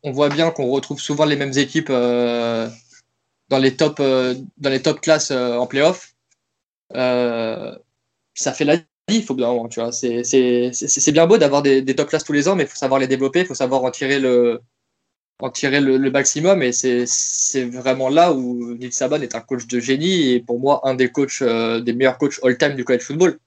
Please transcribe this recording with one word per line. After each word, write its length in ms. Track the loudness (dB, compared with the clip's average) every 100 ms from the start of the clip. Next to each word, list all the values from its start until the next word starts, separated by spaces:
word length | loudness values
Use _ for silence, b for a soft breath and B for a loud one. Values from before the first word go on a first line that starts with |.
on 80 | -8
voit 200 | 0 0
bien 200 | 2 0
qu'on 200 | 0 -2
retrouve 280 | -2 -4 -10
souvent 280 | -6 0 2
les 100 | 2
mêmes 160 | 0 0
équipes, 320 | 0 -2 0
euh, 800 | 0 2 2 0 0 -2 -2 -6 -10 b b _ _ _ _ -4
dans 80 | 2
les 180 | 2 2
top, 240 | 0 2
euh, 340 | 0 2 0 -4 -10 _
dans 140 | -4
les 100 | 0
top 220 | 0 -2
classes, 280 | 2 2 2
euh, 260 | -2 -2 -2
en 80 | -2
playoff, 480 | 2 2 0 -10 _ _ _ _ _ _ _ _ -4
euh, 800 | -2 0 0 -2 -6 -6 -10 -16 _ _ _ _ _
ça 200 | -8 -6
fait 100 | -2
la 140 | 0 0 -2 _ -2
diff 220 | -2 0
au 40 |
bout 80 | -2
d'un 60 | 0
moment, 200 | -2 -4
tu 100 | -6
vois. 140 | -6
C'est, 320 | -4 -4 -4
c'est, 460 | 2 2 4 2 0
c'est, 160 | -4 -4
c'est 240 | 0 2
bien 140 | 4 4
beau 100 | 6
d'avoir 240 | 4 2
des, 220 | 4 2
des 120 | 2
top 140 | -2 0
classes 160 | -2
tous 80 | -2
les 160 | 0 0
ans, 80 | 0
mais 80 |
faut 140 | -2 -4
savoir 200 | 0 0
les 100 | 0
développer, 360 | 0 0 0
faut 100 | -2
savoir 300 | -2 -2 0
en 60 | -2
tirer 280 | -4 -2 0
le, 440 | 2 4 2 0 _ _ _ _ _ _ _ -10
en 100 | -10
tirer 320 | -4 0 2
le, 160 | 4 4
le 120 | 2
maximum. 520 | 2 0 0 2 2
Et 100 | 2
c'est, 320 | 0 0 0 0
c'est 600 | -2 -4 -4 -2 -4 -6
vraiment 420 | -6 -4 -2 2
là 240 | 4 4
où 420 | 2 -2 -6 -8 -10
Nick 180 | -8
Saban 260 | -4 -2 -2
est 140 | -4
un 60 | -10
coach 260 | -6 -8 -4
de 140 | -6
génie 500 | -2 0 2 2 2
et 100 | 2
pour 180 | 0 -2
moi 220 | 2 2
un 100 | 0
des 160 | 0 0
coachs, 320 | 0 -2 0
euh, 360 | 0 0 0 -2
des 100 | -2
meilleurs 240 | 0 0 2
coachs 240 | -2 0
all-time 320 | 0 2 0
du 120 | -2 -2
college 160 | -2
football. 360 | -2 2 2 0